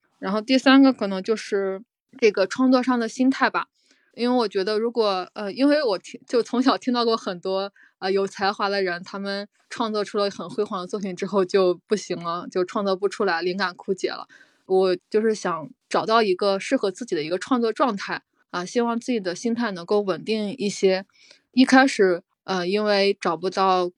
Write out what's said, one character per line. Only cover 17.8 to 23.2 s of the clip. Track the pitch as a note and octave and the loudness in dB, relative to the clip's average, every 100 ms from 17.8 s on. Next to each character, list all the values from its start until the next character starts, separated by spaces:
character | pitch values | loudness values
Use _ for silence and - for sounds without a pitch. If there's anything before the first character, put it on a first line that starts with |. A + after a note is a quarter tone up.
| C4+ G3+ | 0 -2
态， | - E3+ _ _ _ | -6 -10 _ _ _
啊， | F3 | -8
希 | F3+ B3 | -4 -2
望 | A#3 A#3 | 0 -2
自 | - | -2
己 | A#3 | -2
的 | F#3 F3+ | -2 -4
心 | A#3 | -4
态 | A#3 A#3 | -2 -4
能 | F3+ E3+ | -4 -2
够 | G#3 | 0
稳 | G3 D#3+ | 0 -4
定 | D#3 A3 G#3 - | -2 -2 -2 -4
一 | G3+ | -4
些。 | - G3 F#3 G3 _ - - _ | 0 2 2 -4 _ -20 -20 _
一 | B3 | 2
开 | C4 C4 C4+ | 6 6 6
始， | - F#3+ F3 - _ | 4 2 2 -6 _
呃， | - F#3 F3 | -6 -4 -2
因 | G3+ | 0
为 | G#3+ G3+ G3 G3+ | 2 2 2 0